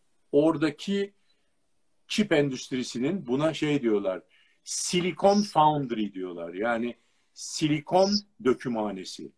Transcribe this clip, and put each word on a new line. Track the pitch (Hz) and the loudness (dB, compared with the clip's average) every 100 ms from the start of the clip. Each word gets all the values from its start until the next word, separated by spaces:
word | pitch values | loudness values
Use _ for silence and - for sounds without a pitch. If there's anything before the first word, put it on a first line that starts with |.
| _ _ _ | _ _ _
oradaki | 143 160 156 156 - - 202 202 _ _ _ _ _ _ _ _ _ - | 4 4 4 -2 -2 -4 -4 -4 _ _ _ _ _ _ _ _ _ -4
çip | - 202 | -2 2
endüstrisinin | 156 143 127 - 127 120 120 135 190 123 | 2 2 -2 -6 -6 -4 -4 -2 -4 -2
buna | 131 156 | 0 0
şey | 151 151 143 | 0 -2 0
diyorlar, | 117 101 101 92 - _ _ _ | 2 2 0 -4 -8 _ _ _
silikon | - - - 175 175 156 196 202 | -10 -8 -2 -2 -2 2 4 4
foundry | 202 160 151 151 131 113 104 | 2 4 4 4 -2 -4 -4
diyorlar. | 92 92 87 85 | -6 -8 -8 -10
Yani | 90 113 117 120 - _ _ _ | -4 -2 -2 -4 -8 _ _ _
silikon | - - - 156 151 - 185 196 202 - - | -16 -12 -4 0 0 2 2 4 0 -4 -2
dökümhanesi. | 127 117 131 117 107 95 90 - 73 | 0 0 -2 -4 -4 -6 -10 -14 -16